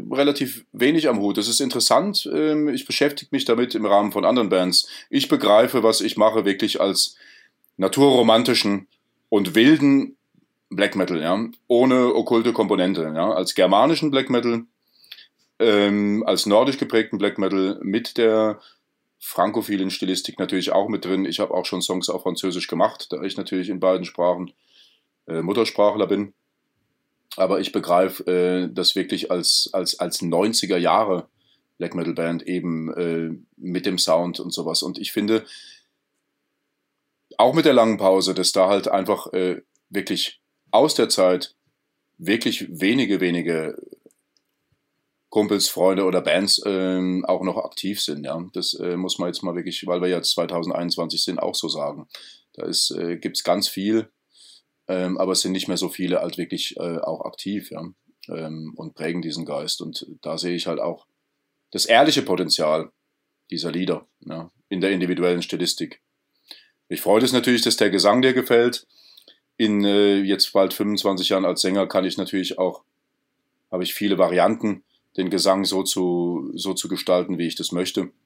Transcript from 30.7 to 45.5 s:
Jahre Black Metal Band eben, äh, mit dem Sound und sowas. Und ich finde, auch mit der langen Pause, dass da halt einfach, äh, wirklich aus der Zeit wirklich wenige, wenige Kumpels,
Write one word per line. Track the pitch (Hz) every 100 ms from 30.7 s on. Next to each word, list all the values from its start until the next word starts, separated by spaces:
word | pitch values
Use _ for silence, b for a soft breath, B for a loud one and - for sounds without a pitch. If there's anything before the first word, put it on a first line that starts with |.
| 92
Jahre | 85 87 107 90 - _ _ _ _ -
Black | 87
Metal | 87 85
Band | 85 85 85
eben, | - 90 87 82 80
äh, | - 85 82 82 76 - _
mit | 90 90 101
dem | 92
Sound | - 82 87 85
und | -
sowas. | - 80 80
Und | - -
ich | -
finde, | - 104 110 B B B B B _ _ _ _ _ _ _ _ _ _ _ _ _ _ -
auch | 120
mit | 156 147
der |
langen | 123 113 101
Pause, | 95 95 92
dass | 92 90
da | 101 92
halt | 101 92
einfach, | 98 95 98 -
äh, | 98 92 87 - _ _
wirklich | 98 95 92 - - _ _ _
aus | 107 151 -
der | 113
Zeit | - 92 90 - _ _ _ _ _ _ -
wirklich | 87 117 160 - -
wenige, | 82 95 127 104 95
wenige | 90 87 82 80 78 - - - _ _ _ _ _ _ _ _ _ _ _ _ _
Kumpels, | 110 104